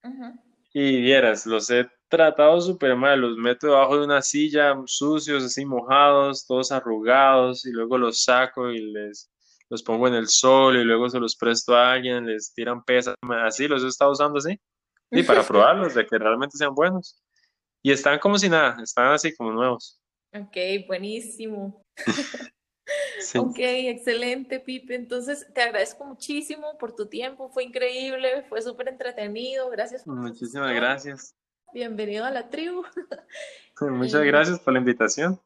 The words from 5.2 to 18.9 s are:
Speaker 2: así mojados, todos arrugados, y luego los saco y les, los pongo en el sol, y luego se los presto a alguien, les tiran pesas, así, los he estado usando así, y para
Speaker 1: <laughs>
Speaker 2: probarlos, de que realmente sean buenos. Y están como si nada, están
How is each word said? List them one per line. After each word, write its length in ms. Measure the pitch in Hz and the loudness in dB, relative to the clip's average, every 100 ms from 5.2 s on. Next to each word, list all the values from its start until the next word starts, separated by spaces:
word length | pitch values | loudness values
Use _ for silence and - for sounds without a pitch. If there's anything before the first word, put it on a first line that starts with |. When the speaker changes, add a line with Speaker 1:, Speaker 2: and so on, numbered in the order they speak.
| 143 143 | -2 -2
Speaker 2:
así 200 | 127 135 139 | -2 -6 -4
mojados, 800 | 127 120 139 147 143 139 131 - | -6 2 4 6 6 2 -2 -4
todos 240 | 127 127 | -2 -2
arrugados, 960 | 131 120 110 110 131 135 135 127 123 131 | -4 -4 -2 4 6 6 6 2 -2 -8
y 40 | |
luego 260 | 117 113 127 | -6 -2 0
los 240 | 120 110 | 0 0
saco 480 | - 123 127 - 123 | 2 2 2 -4 -6
y 80 | 117 107 | -6 -8
les, 380 | 107 104 104 - _ _ _ _ | -10 -12 -14 -20 _ _ _ _
los 140 | 117 | -10
pongo 240 | - 113 127 | -4 0 2
en 80 | 120 | 0
el 120 | 110 | 0
sol, 480 | - 131 135 135 127 | 2 6 8 6 4
y 60 | |
luego 240 | 117 113 123 | 4 2 0
se 100 | 127 | -2
los 160 | 117 - | -4 -2
presto 400 | 117 117 - 120 | -2 -2 4 4
a 180 | 123 | 6
alguien, 320 | 127 127 123 117 | 2 -2 -4 -4
les 260 | 110 104 | -6 -8
tiran 300 | - 117 120 | -8 -6 -6
pesas, 320 | - 123 123 101 123 117 113 | 0 0 0 -8 -6 -2 -2
así, 220 | 110 147 | -2 -2
los 160 | 139 | -2
he 40 | 131 | -2
estado 240 | - 143 | 2 2
usando 280 | 139 147 147 | 2 0 0
así, 200 | 147 202 _ _ _ _ _ | -4 -8 _ _ _ _ _
y 100 | 240 | 0
para 200 | - 110 | 4 4
Speaker 1:
<laughs> 40 | 104 | 4
Speaker 2:
probarlos, 460 | 104 117 190 175 | 6 6 4 0
de 120 | 120 107 | -2 -2
que 100 | 113 | 0
realmente 400 | 107 117 143 143 | 0 0 -2 -4
sean 160 | 147 | -4
buenos. 480 | 135 175 185 - _ _ _ _ _ _ _ | 0 0 0 -8 _ _ _ _ _ _ _
Y 80 | 135 | 2
están 260 | 135 143 147 | 2 4 2
como 180 | 202 202 | 2 2
si 100 | 196 | 2
nada, 280 | 165 139 117 | 4 2 0
están 280 | 113 | -6